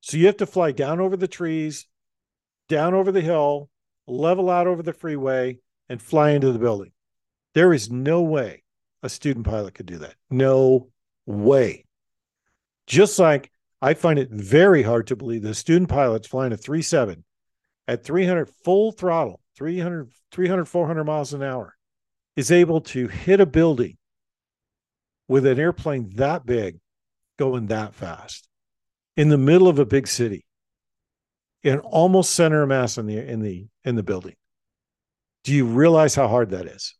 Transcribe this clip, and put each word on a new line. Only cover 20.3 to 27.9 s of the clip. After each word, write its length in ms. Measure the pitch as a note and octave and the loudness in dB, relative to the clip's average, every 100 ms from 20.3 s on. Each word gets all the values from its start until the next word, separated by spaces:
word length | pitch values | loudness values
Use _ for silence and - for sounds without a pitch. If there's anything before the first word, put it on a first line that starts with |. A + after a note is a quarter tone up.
three 160 | - F3+ | -4 -2
hundred, 180 | F#3+ D#3+ | -2 -4
four 220 | F3 D#3+ | -4 -2
hundred 160 | E3 | -4
miles 300 | D3+ D3+ C3+ | -4 -4 -6
an 100 | C#3+ | -8
hour, 320 | C#3 B2+ G2+ _ _ _ _ _ _ - | -8 -8 -12 _ _ _ _ _ _ -8
is 160 | B2+ | 2
able 300 | F3 F3 D#3+ | 4 6 2
to 260 | - B2+ A#2+ | -4 -6 -6
hit 320 | - - G3 | -6 0 4
a 60 | F#3 | 4
building 520 | D#3 E3 C#3 G#2 - _ _ _ _ _ _ _ _ _ _ _ _ _ | 4 2 2 -2 -6 _ _ _ _ _ _ _ _ _ _ _ _ _
with 180 | C3 C3+ | 2 2
an 140 | B2+ | 2
airplane 500 | D#3+ E3+ D#3+ C#3 G#2+ G2 | -2 -4 -6 -6 -8 -4
that 300 | C3+ E3 B2 | -2 -2 -4
big 340 | B2 G2+ E2 _ _ _ _ _ _ | -4 -4 -10 _ _ _ _ _ _
going 300 | C3+ B2 G#2+ | -4 -4 -4
that 260 | A2 G#2+ | -6 -6